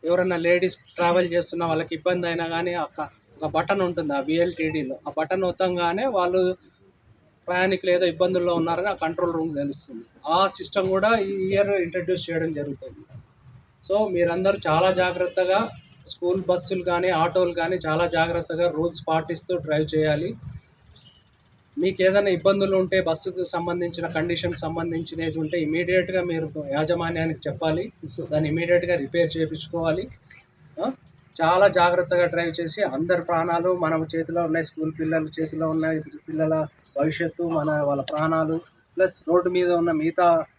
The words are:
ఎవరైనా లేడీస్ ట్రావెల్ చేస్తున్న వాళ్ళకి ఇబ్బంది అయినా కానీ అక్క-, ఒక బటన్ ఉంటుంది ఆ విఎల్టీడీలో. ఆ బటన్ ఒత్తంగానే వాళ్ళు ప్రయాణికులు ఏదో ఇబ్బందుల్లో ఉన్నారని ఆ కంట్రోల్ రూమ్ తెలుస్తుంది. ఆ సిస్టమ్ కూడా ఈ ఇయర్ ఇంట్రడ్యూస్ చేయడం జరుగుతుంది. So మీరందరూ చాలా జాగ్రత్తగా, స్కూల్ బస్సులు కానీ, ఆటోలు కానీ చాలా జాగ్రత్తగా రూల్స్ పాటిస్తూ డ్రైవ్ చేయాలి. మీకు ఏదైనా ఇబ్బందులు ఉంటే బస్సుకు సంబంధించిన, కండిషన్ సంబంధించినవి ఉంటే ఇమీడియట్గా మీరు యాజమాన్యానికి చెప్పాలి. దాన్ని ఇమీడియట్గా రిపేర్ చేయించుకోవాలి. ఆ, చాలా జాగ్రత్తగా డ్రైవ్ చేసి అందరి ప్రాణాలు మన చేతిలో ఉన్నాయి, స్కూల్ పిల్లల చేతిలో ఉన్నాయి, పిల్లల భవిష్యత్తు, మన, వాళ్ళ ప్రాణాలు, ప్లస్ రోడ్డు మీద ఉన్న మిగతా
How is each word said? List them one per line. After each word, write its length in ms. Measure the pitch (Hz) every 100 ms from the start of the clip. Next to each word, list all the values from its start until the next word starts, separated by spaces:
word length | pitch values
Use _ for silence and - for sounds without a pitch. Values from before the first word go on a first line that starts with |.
| 160
ఎవరైనా 280 | 180 185 175
లేడీస్ 400 | 170 180 185 -
ట్రావెల్ 580 | _ - 175 175 180
చేస్తున్న 320 | 170 170 170 170
వాళ్ళకి 300 | 160 165 165
ఇబ్బంది 320 | 165 180 175
అయినా 200 | 170 165
కానీ 260 | 165 175
అక్క-, 680 | 175 151 - 151 _ _ -
ఒక 80 | 156
బటన్ 300 | 151 165 196
ఉంటుంది 320 | 185 170 160
ఆ 60 | 139
విఎల్టీడీలో. 800 | 135 160 175 165 160 156 131 135 -
ఆ 40 | 143
బటన్ 260 | 156 185
ఒత్తంగానే 600 | 185 175 185 180 175 180 262
వాళ్ళు 520 | 208 180 185 185 185 - _ _ _ _ _ _ _ -
ప్రయాణికులు 440 | 180 185 185 185
ఏదో 140 | 175 180
ఇబ్బందుల్లో 500 | 160 180 180 175 170
ఉన్నారని 320 | 165 165 196
ఆ 60 |
కంట్రోల్ 400 | 190 160 165 175
రూమ్ 220 | 165 165 143
తెలుస్తుంది. 480 | 143 135 - 117 117 _ 143
ఆ 200 | 170 190
సిస్టమ్ 420 | - 185 202 190
కూడా 300 | 190 208 226
ఈ 120 | 196
ఇయర్ 380 | 196 190 196 196
ఇంట్రడ్యూస్ 600 | 202 170 180 175 180 175
చేయడం 240 | 165 160
జరుగుతుంది. 420 | 151 143 139 - - - - - _ - - _ _ -
So 200 | 196 214
మీరందరూ 460 | 185 170 170 190 196 175
చాలా 240 | 156 185
జాగ్రత్తగా, 760 | 185 180 180 180 190 185 196 220 - - - -
స్కూల్ 360 | - 175 185 175
బస్సులు 340 | 180 - 190
కానీ, 260 | 175 175 180
ఆటోలు 440 | 170 170 175 175
కానీ 240 | 170 170 185 160
చాలా 200 | 156 170
జాగ్రత్తగా 640 | 165 165 170 - 160 175
రూల్స్ 320 | 151 170 170 -
పాటిస్తూ 500 | 160 156 165 - 175
డ్రైవ్ 400 | 156 151 151 156
చేయాలి. 380 | 156 147 175 226 - - _ _ _ - - _ _ _ _ _ _ -
మీకు 260 | 240 190
ఏదైనా 260 | 185 196 202
ఇబ్బందులు 480 | 175 190 196 196 190
ఉంటే 240 | 185 190
బస్సుకు 420 | 175 160 190 180
సంబంధించిన, 640 | 175 175 170 175 175 170 170
కండిషన్ 460 | 165 165 170 175
సంబంధించినవి 840 | 160 165 165 165 165 165 160 165 156
ఉంటే 220 | 156 175
ఇమీడియట్గా 600 | 151 160 175 185 180 185
మీరు 280 | 175 165 156 151 143
యాజమాన్యానికి 680 | 139 156 175 170 170 165 156 156
చెప్పాలి. 440 | - 160 156 - - 156 - 160
దాన్ని 180 | 151 156
ఇమీడియట్గా 460 | 160 170 175 175 170
రిపేర్ 420 | 135 170 165 160
చేయించుకోవాలి. 680 | 160 156 - 170 165 160 240 - _ - _ _ - -
ఆ, 80 | 233 262 - _ _ -
చాలా 240 | 165 185 202
జాగ్రత్తగా 580 | 180 175 175 170 180 175
డ్రైవ్ 360 | 170 170 160
చేసి 220 | 170 185
అందరి 380 | 196 131 170 175
ప్రాణాలు 560 | 170 170 170 170 175 180
మన 280 | 160 160 160 165
చేతిలో 280 | 160 170
ఉన్నాయి, 200 | 170 160
స్కూల్ 280 | 160 - 160 156
పిల్లల 240 | 160 160
చేతిలో 460 | 156 156 156 160 160
ఉన్నాయి, 300 | 160 160 160
పిల్లల 680 | 156 - - 156 156 160 151 _ - -
భవిష్యత్తు, 440 | 147 151 170 -
మన, 380 | 170 165 151 151
వాళ్ళ 200 | 143 143
ప్రాణాలు, 600 | 135 151 160 160 156 160 - _ _ -
ప్లస్ 260 | 185 - -
రోడ్డు 220 | 240 180
మీద 220 | 180 175
ఉన్న 200 | 175 170
మిగతా 540 | 156 160 165 175 165 151